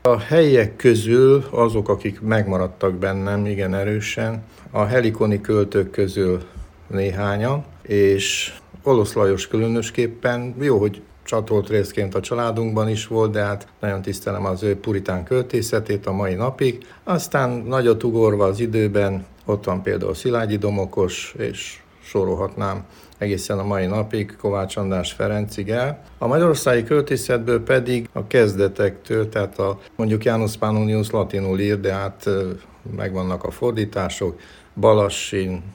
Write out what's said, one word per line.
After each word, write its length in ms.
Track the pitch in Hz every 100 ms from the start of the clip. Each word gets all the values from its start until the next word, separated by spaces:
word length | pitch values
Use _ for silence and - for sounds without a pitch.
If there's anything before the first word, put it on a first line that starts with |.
A 160 | 127 113
helyiek 580 | - 160 151 127 110 -
közül 680 | 127 110 107 120 131 139 139
azok, 380 | 117 113 107 104
akik 320 | 101 107 -
megmaradtak 760 | 107 110 98 92 92 - 98
bennem 520 | 90 95 98 98 101 104
igen 280 | 98 92
erősen, 680 | 98 101 107 104 - 113 113 - - -
a 140 | 110
helikoni 560 | 104 127 113 110 110 101
költők 500 | - 107 98 104 95
közül 520 | - 95 101 92 90 - - - - -
néhányan, 800 | 98 98 95 101 101 120 143 139 -
és 680 | - 101 98 98 - - - - - -
Olosz 300 | 139 120 101
Lajos 360 | 113 98 95 -
különösképpen, 1040 | 113 113 117 113 - 117 - 123 120 123 120
jó, 180 | 143 107
hogy 240 | 104 92 - -
csatolt 460 | - 113 110 107 95
részként 460 | 107 98 - 98
a 60 | 98
családunkban 680 | - 120 117 110 113 107 110
is 180 | 104 -
volt, 240 | 113 110
de 120 | 107
hát 240 | 101 101 - -
nagyon 220 | 104 98
tisztelem 420 | 95 95 - 98
az 180 | 98 92
ő 140 | 107 98
puritán 480 | 113 101 95 90
költészetét 840 | 85 127 123 117 107 113 107 101 101
a 60 |
mai 220 | 95 98
napig. 520 | 92 123 131 131 120 - -
Aztán 460 | - 170 - 143 127
nagyot 520 | 120 110 131 117 113
ugorva 420 | 123 113 110 104
az 160 | 95 101
időben, 640 | 117 110 107 104 98 95 - -
ott 200 | - 104
van 180 | 98 92
például 320 | 98 92 98
Szilágyi 420 | 92 127 120 110 104
Domokos, 800 | 104 101 95 - 90 - - -
és 400 | 107 - - - - _
sorolhatnám 840 | - 104 95 92 98 - 98 95 - - - -
egészen 400 | 104 95 - 101
a 60 |
mai 220 | 101 98 92
napig, 500 | 107 107 110 98 -
Kovács 360 | 104 98 95 -
András 360 | 98 92 -
Ferencig 560 | - 104 104 104 104 98
el. 340 | 120 135 151 - -
A 80 | 120
magyarországi 580 | 151 170 135 131 120
költészetből 800 | 113 151 143 131 - 120 113 120
pedig 460 | 117 131 123 123 117
a 140 | - 104
kezdetektől, 1000 | 127 107 98 98 - 101 - - 113 107
tehát 300 | 107 98 -
a, 200 | 98 98 - -
mondjuk 280 | 110 107
János 320 | 120 113 107 -
Pannonius 540 | 107 110 107 110 104
latinul 480 | 110 95 98 98 95
ír, 220 | 101 101
de 120 | 98
hát, 340 | 98 98 - 104
ö, 240 | 98 92 90 - - 107 104
megvannak 480 | 98 92 92 90
a 60 | -
fordítások, 920 | - 120 110 101 98 90 - 92 - - - -
Balassin, 880 | - 110 107 101 - - 98 92 92 95